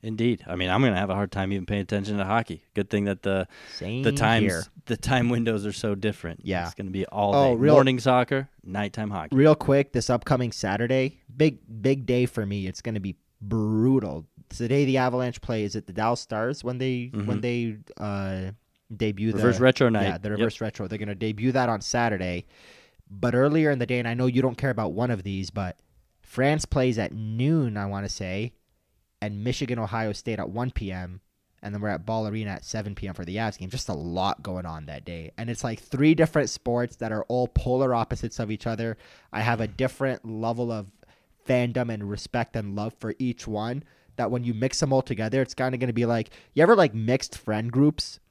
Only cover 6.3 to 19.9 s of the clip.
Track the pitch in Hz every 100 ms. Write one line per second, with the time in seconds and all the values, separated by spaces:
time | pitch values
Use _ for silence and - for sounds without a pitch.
6.3 | 82 - 92 85 - 98 95 92 104 104
7.3 | 143 139 120 139 151 135 127 123 127 120
8.3 | 135 135 _ - 98 104 - 107 98 78
9.3 | 131 151 151 - 139 139 123 - 120 -
10.3 | 131 123 - 104 101 117 131 131 - _
11.3 | 120 156 120 - 113 107 135 120 123 123
12.3 | - 104 101 92 - - 110 95 87 _
13.3 | _ 104 110 107 110 120 135 107 78 80
14.3 | - - - 120 139 139 131 127 123 127
15.3 | 117 - 113 104 107 - 92 110 120 -
16.3 | 107 117 139 120 127 131 127 123 110 104
17.3 | 101 120 120 117 107 - - 104 101 98
18.3 | 95 95 104 _ _ _ 110 110 98 110
19.3 | 104 117 101 127 127 127